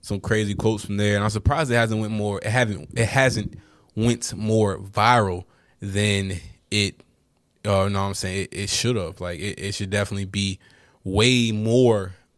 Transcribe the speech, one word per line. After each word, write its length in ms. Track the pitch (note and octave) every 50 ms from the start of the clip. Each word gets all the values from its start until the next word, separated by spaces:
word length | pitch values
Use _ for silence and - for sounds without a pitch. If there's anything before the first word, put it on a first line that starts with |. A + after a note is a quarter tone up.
Some 180 | - - G2+ G2
crazy 340 | - - A2 G#2+ G#2+ G2+ G2+
quotes 320 | G2 - A2+ A2 G#2 -
from 120 | - G2+
there. 180 | G2+ G#2 G#2 G#2
And 80 | G2+ G2+
I'm 60 | G#2+
surprised 420 | G#2+ A2 - - C#3+ D3+ D#3+ C3
it 40 | A#2+
hasn't 260 | A#2 A#2 A2+ A2 G#2+
went 120 | A2 G#2+ A2
more, 260 | G#2+ G#2 G#2 G2+ G2
it 80 | - G#2
haven't, 380 | G#2+ B2+ B2 A2 G2+ - D2 - -
it 100 | - A#2
hasn't 500 | G2+ - C3+ C3+ C3 G#2+ A2 G#2 - - - - _ _ _ _ _ _
went 380 | G#2+ A2 A#2+ A#2 - - - -
more 420 | F2+ G#2+ G#2+ A2 A2 G#2+ G2+ F#2+
viral 680 | - - G2 G2+ G#2+ G#2+ A#2 B2 A#2+ G#2+ G2 F2+ F2+ F#2 _ _ _ _ _ _ _
than 520 | - G2+ F#2+ G2+ G#2 G#2 G2+ G2 G2 F#2+ F#2+ F2 - - - _ _ _
it, 320 | G#2 G#2 G2+ G2 - _ - _ _ _ _ _ _ _ _ _ _ _ _
uh, 220 | G#2 G2+ G2 F#2+ G2+
no, 120 | G2+ G2
I'm 120 | G2 G2 G2
saying 300 | - - F#2 F#2 G2 F#2
it, 100 | - -
it 160 | - G2+ F#2+
should 260 | - - - A#2 B2
have. 260 | G#2+ F2+ D#2+ F#2 -
Like, 180 | F2+ F2 F2+ D#2
it, 200 | F2 G#2 - -
it 120 | E2 G2+ G2+
should 160 | - G2+ F#2+
definitely 360 | G2 G2+ G2+ - G#2 G2 G2
be 340 | F#2+ G2 G2+ G2 G2 F#2 - _ - - _ _ _ _ _ _
way 480 | F#2 F#2+ G2+ A2 B2 B2+ B2 A#2 A2+
more 600 | A2 G#2+ G#2+ A2 A#2 B2+ B2+ A#2+ A2+ G#2 F#2+ F#2 F#2 _ _ _ _